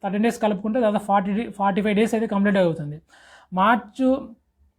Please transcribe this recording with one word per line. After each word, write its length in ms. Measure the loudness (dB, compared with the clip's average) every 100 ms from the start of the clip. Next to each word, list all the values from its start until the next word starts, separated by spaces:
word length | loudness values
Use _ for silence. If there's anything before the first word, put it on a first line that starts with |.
థర్టీన్ 180 | -6 -2
డేస్ 200 | 0 0
కలుపుకుంటే 380 | -2 -2 -2 0
దాదాపు 240 | 0 0
ఫార్టీ, 460 | 0 0 0 -2 -4
ఫార్టీ 320 | -2 0 0
ఫైవ్ 140 | 0 2
డేస్ 180 | 2
అయితే 120 | 0 0
కంప్లీట్ 300 | 0 2 2
అవుతుంది. 460 | 2 0 -8 -12 -18 -20 -20 -20 _
మార్చ్ 720 | 0 2 2 -2 -2 0 0 -4 -20 _ _ _